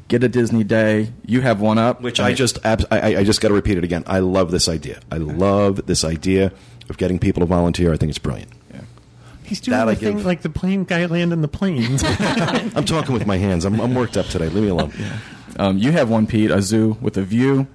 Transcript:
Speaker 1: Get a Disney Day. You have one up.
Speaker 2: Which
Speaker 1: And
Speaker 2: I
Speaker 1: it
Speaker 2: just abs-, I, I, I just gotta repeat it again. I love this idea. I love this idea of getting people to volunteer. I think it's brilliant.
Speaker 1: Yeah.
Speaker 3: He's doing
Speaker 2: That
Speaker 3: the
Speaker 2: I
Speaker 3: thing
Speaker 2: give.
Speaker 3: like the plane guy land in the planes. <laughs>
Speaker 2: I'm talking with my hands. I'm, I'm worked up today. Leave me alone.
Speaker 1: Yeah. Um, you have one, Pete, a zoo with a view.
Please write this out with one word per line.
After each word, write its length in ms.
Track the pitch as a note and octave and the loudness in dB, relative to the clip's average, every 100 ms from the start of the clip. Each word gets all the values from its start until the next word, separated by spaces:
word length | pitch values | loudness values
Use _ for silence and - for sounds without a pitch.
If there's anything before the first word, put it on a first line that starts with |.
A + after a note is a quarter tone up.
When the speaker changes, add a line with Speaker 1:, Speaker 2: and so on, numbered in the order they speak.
| - | -2
Speaker 1:
Get 160 | A#2+ | 0
a 40 | B2 | 2
Disney 340 | A#2+ A2+ A2+ | 2 2 0
Day. 480 | G2+ A2+ A2 G#2+ A2 - - | 2 2 2 0 -2 -8 -4
You 160 | B2 | 0
have 200 | B2+ G#2 | 0 0
one 160 | G#2+ A2 | 2 2
up. 240 | A#2 B2 | 2 -2
Speaker 2:
Which 160 | B2 - | -4 -2
Speaker 1:
And 100 | B2 | 0
Speaker 2:
I 40 | |
Speaker 1:
it 40 | B2 | 2
Speaker 2:
just 220 | A#2+ - A2 | 0 0 -2
abs-, 200 | A2 - | 0 0
I, 100 | A2 A2 | 0 0
I, 60 | F2 | 2
I 40 | |
just 160 | G2+ G#2+ | 2 2
gotta 140 | A2 | 2
repeat 240 | G2+ G2+ F#2 | 2 2 0
it 60 | |
again. 200 | F2 F2 - | 0 -4 -2
I 120 | F#2+ | 0
love 300 | F#2 F#2 F2 | 2 2 2
this 180 | F2 - | 0 0
idea. 320 | E2 C#2+ - - | -2 -6 -12 -8
I 60 | D#2+ | -6
love 680 | D2+ D2+ F#2+ G2 G2+ G2 - | -4 0 2 4 2 0 -2
this 180 | F2 | -2
idea 480 | D#2+ E2 F2+ F#2+ F#2+ - - - - | 0 -2 0 2 2 -2 -16 -20 -16
of 80 | - | -4
getting 220 | F#2 F2+ | -2 0
people 220 | G2 F#2 | 0 0
to 40 | E2+ | 2
volunteer. 480 | F2+ F2 E2+ F2 | 2 2 2 2
I 40 | D#2 | 2
think 120 | D#2 | 0
it's 80 | D2+ | -2
brilliant. 340 | D#2 G#1+ G1+ - - | -6 -8 -12 -20 -20
Speaker 1:
Yeah. 80 | - - - - - - - | -20 -20 -20 -20 -20 -20 -20
Speaker 3:
He's 180 | - G3 | -12 -8
doing 160 | - A3+ | -4 0
Speaker 2:
That 80 | A3+ | 0
Speaker 3:
the 60 | |
Speaker 2:
I 40 | G#3 | 0
Speaker 3:
thing 220 | G#3+ G#3 | 0 -2
Speaker 2:
give. 80 | F#3 | -2
Speaker 3:
like 160 | F3 | -2
the 80 | E3 | -4
plane 340 | D#3 F#3 G3 | -4 -2 -2
guy 220 | F3+ F3 F3 | 0 0 0
land 280 | E3+ F3 | 0 0
in 100 | E3 | 0
the 40 | D3+ | -2
planes. 560 | - G3 D3 A#2 C3+ | -2 -2 0 0 0
<laughs> 160 | - - | 0 0
Speaker 2:
I'm 680 | - B3+ - B3 G#3+ - - | 0 0 0 -2 -2 -2 -2
talking 280 | D#3+ C#3 | -2 0
with 140 | A#2+ F#2+ | -2 0
my 100 | F#2+ | 0
hands. 260 | G2 F2 | 2 0
I'm, 160 | F#2+ G#2+ | 0 0
I'm 140 | A#2+ | 0
worked 240 | B2+ A#2+ G2+ | 0 0 -2
up 80 | F2 | -2
today. 240 | F2 E2 | -2 -2
Leave 140 | F2+ | 0
me 60 | G#2+ | 2
alone. 220 | E2+ D2 - | 0 -2 -6
Speaker 1:
Yeah. 220 | G2+ G#2+ - - - - | -8 -10 -12 -18 -16 -4
Um, 180 | G2 F#2+ | 0 2
you 140 | A#2+ | 2
have 180 | E3+ B2 | 2 2
one, 160 | A2+ G#2+ | 2 2
Pete, 240 | A2 G#2+ | 2 2
a 140 | F2+ | 2
zoo 340 | F#2+ A2 A2 G#2+ | 2 2 2 0
with 160 | G#2+ F#2+ | -4 -4
a 60 | |
view. 440 | F#2+ A2+ C3 C3+ C3+ | -2 2 2 2 -2